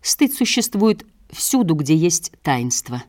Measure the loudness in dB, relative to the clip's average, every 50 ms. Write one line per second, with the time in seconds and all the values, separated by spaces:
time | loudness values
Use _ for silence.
0 | -4 -4 0 0 0 0 2 0 -2 0 0 -2 -2 -2 0 2 2 2 2 0
1 | -6 _ _ _ _ _ -10 -8 -4 0 0 2 2 2 2 0 2 2 2 2
2 | 4 2 0 -2 -6 -8 -16 _ _ -2 -2 0 0 -2 -4 -6 -6 -8 -10 -10
3 | -10